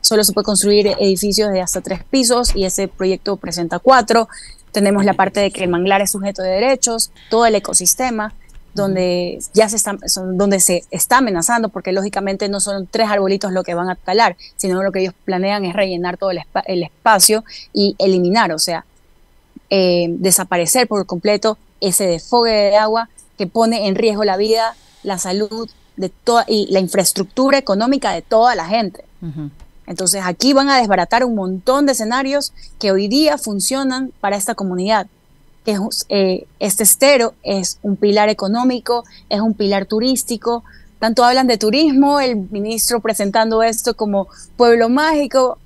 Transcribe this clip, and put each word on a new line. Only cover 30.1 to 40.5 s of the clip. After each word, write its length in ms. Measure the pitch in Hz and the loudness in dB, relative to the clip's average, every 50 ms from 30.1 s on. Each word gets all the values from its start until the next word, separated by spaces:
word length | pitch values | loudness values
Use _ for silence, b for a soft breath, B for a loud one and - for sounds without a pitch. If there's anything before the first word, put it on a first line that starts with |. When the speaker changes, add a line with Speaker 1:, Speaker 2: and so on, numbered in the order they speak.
| - 196 185 | -2 -2 -2
Speaker 1:
aquí 280 | 180 175 - - 262 285 | -4 -4 0 2 2 4
van 160 | 269 277 277 | 4 4 4
a 80 | 277 254 | 4 2
desbaratar 480 | 240 202 196 180 175 - - 240 254 | 4 4 2 2 2 2 2 0 2
un 100 | 247 233 | 0 -2
montón 500 | 208 190 185 185 185 - - 262 277 294 | -2 -4 -4 -6 -4 -2 0 2 2 2
de 60 | 277 262 | 2 0
escenarios 600 | - 226 214 240 262 277 269 277 285 269 - B B B B B - | 0 -2 -2 -2 -2 -2 -2 -2 -2 -4 -4 B B B B B -4
que 120 | - 202 | -2 0
hoy 160 | 190 190 202 208 | 0 0 0 0
día 300 | 214 285 311 302 294 285 | 0 2 2 2 0 0
funcionan 720 | - 220 208 196 185 - 262 269 269 262 254 254 262 254 - _ | -4 -6 -4 -4 -4 -2 -2 -2 -2 -2 -2 -4 -6 -8 -10 _
para 160 | - 202 202 202 | -4 -2 -2 -2
esta 180 | 196 - 226 | -4 -6 -6
comunidad, 520 | - 202 190 180 180 185 202 220 208 185 - _ _ _ _ _ _ _ - _ _ _ | -4 -4 -4 -4 -2 0 0 0 0 0 -4 _ _ _ _ _ _ _ -20 _ _ _
que 60 | - 208 | -4 -4
es, 60 | 196 190 220 - - - - | -2 -4 -4 -6 -8 -6 -2
eh, 360 | - 202 196 190 185 - - _ _ _ | 0 0 2 2 0 -2 -6 _ _ _
este 240 | - 208 190 - 220 | -4 -4 -2 0 0
estero 500 | 202 - - 262 277 285 254 233 220 - _ _ | 0 2 4 4 4 4 4 2 0 -4 _ _
es 360 | - 196 196 185 - - - | -4 -4 -4 -4 -6 -8 -6
un 140 | - 208 196 | -4 -4 -2
pilar 340 | - - 208 202 208 208 214 | 0 2 2 4 4 2 2
económico, 760 | 214 214 202 196 208 233 247 254 254 240 208 - 240 240 233 B B B B B | 0 -2 -2 -2 -2 0 0 0 0 -2 -2 -4 -4 -4 -4 B B B B B
es 120 | 226 202 | -4 -2
un 120 | 214 226 208 | 0 -2 -2
pilar 320 | - 208 196 202 196 196 | 0 0 0 0 0 -2
turístico. 800 | 196 214 214 233 262 262 240 - - 240 214 - 233 | -2 -2 -2 0 0 -2 -2 -4 -6 -8 -6 -4 -4